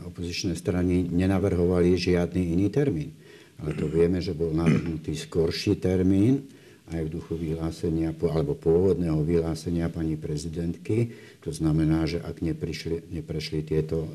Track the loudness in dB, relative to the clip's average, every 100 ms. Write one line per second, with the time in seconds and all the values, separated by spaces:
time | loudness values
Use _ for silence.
0 | -10 -8 -6 -4 -4 -4 -2 0 2 2
1 | 2 2 2 2 2 2 4 4 4 4
2 | 4 2 2 0 0 2 2 2 0 0
3 | -4 -10 -20 -20 -20 -10 -6 -4 0 4
4 | 4 2 -2 -2 -2 2 2 2 0 -6
5 | -6 -8 -4 0 0 0 0 0 2 2
6 | 4 4 4 2 -2 -18 -20 -20 -10 -6
7 | -6 -6 -8 -6 -4 -4 -4 -4 -2 0
8 | -2 -2 0 0 0 0 2 4 4 2
9 | 2 0 2 2 0 -2 -4 -2 -2 -2
10 | -4 -4 -4 -6 -6 -6 -6 -6 -2 0
11 | -2 -4 -20 -14 -10 -2 2 2 4 2
12 | 0 -4 -6 -6 -4 -4 -4 -6 -4 -6
13 | -6 -8 -6 -6 -4 -4 0 0 0 -2
14 | -4